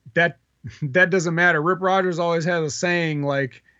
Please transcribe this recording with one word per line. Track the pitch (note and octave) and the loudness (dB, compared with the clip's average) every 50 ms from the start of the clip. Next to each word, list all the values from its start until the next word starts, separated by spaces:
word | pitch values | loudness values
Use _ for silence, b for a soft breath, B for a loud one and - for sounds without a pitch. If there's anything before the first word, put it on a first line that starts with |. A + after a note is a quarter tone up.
| - - - | -14 -4 0
that, | E3 E3+ E3 - _ _ _ _ _ | 2 2 0 0 _ _ _ _ _
<laughs> | - A#2 - - | -18 -16 -10 -8
that | D#3 C#3 B2+ F3+ F#3 F3+ | -6 0 2 4 4 4
doesn't | F#3 F#3+ D#3+ F3 E3 | 2 0 0 0 0
matter. | E3+ F3 F3 E3+ D3+ | 2 2 2 2 2
Rip | D3+ F3 F#3 F3 | 0 0 -2 0
Rogers | F#3+ F#3 F#3+ F#3+ F#3 F#3 E3+ D#3+ | 0 0 2 2 0 0 -2 -2
always | E3+ E3+ E3+ E3+ D3+ | -2 -2 -2 -2 -2
had | - F3 E3+ D#3 | -2 -2 -2 -2
a | D3 | -4
saying, | - - F3+ F3 F3 F3 E3+ D#3+ D3+ D3 | -4 -4 -2 -2 0 0 -2 -2 -2 -2
like, | C#3+ C#3+ C#3 C#3 C#3 C3 - - _ _ _ | -2 -2 -2 -2 -4 -4 -8 -16 _ _ _